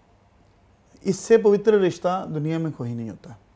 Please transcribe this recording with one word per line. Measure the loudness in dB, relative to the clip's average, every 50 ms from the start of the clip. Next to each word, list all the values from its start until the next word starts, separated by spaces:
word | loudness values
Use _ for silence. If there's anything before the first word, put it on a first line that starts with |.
| _ _ _ _ _ _ _ _ _ _ _ _ _ _ _ _ _ _ _ _ -4
इससे | -4 -4 -2 2 4 4 4
पवित्र | 6 4 4 4 4 2 2 4
रिश्ता | 4 2 0 -2 -2 -2 -2 -4 -4
दुनिया | -6 -6 -6 -4 -4 -4 -4
में | -4 -6
कोई | -6 -8 -8 -8 -8
नहीं | -8 -8 -10
होता। | -12 -14 -18 -20 -20 -20 _ _ _